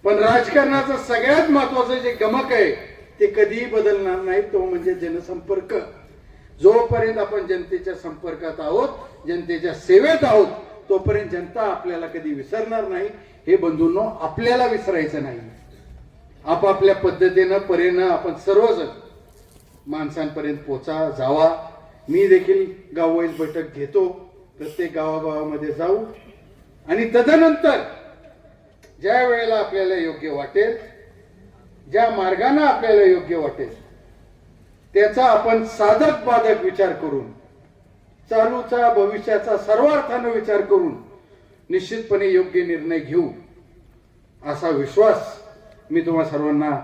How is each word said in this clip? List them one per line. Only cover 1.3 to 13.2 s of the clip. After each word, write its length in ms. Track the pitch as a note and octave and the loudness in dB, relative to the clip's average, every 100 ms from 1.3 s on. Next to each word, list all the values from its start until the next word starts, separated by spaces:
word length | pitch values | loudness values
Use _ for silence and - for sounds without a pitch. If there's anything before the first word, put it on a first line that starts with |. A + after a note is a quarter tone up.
| D#4 D#4+ | 2 4
महत्वाचं 480 | C#4 C4 B3+ A#3+ B3+ | 2 2 -2 -2 -2
जे 160 | A#3+ | -4
गमक 380 | A#3+ G#3+ B3+ C4 | -2 -2 -2 0
आहे 180 | A#3 F3 C3 - - - - | 2 2 0 -10 -20 -20 0
ते 80 | G3+ | 0
कधीही 380 | G#3 G3+ A3+ A#3+ | 2 0 0 -4
बदलणार 560 | A3 G#3 G3+ F#4+ F#4 | 0 0 0 -2 -4
नाही, 200 | F#4+ F#4+ | -2 -2
तो 240 | G4+ G4 F#3 | 0 -2 -2
म्हणजे 280 | F3 F3 | -4 -4
जनसंपर्क. 800 | F3 E3+ E3+ - F3+ - F#3+ - - - - - - - - - - | -4 -6 -8 -10 -14 -6 -6 -4 -8 -8 -18 -20 -20 -20 -20 -20 4
जोपर्यंत 560 | F3+ A#3 A#3 A#3 A3 A3 | 4 6 2 0 -2 -2
आपण 300 | G3+ G#3 F3+ | -4 -6 -4
जनतेच्या 480 | F#3 E3 F#3 F#3+ E3+ | -6 -4 -8 -8 -10
संपर्कात 640 | E3+ D#3 F3 D#3 D#3+ D3+ | -12 -12 -12 -10 -10 -8
आहोत, 300 | D3+ G3 - - - - D3 | -4 -2 -4 -6 -18 -16 -10
जनतेच्या 460 | F3 E3 E3 F3 | -8 -6 -6 -6
सेवेत 500 | - - F#3+ C#4+ D#4+ | -8 4 4 6 2
आहोत, 240 | C#4 G#3+ F#3 - - - - | 4 4 4 -2 -16 -20 -2
तोपर्यंत 400 | F#3+ G3 G#3 F#3 | -2 0 -2 -4
जनता 320 | F3 F3 A#3 | -8 -8 -6
आपल्याला 460 | G#3+ F3 F3+ E3+ E3 | -4 -4 -8 -8 -10
कधी 260 | E3 D#3 | -10 -10
विसरणार 540 | C#3+ C3+ A3 A3 A3+ G3 | -10 -8 -6 -4 -6 -4
नाही. 200 | F3+ G3+ - | -6 -8 -10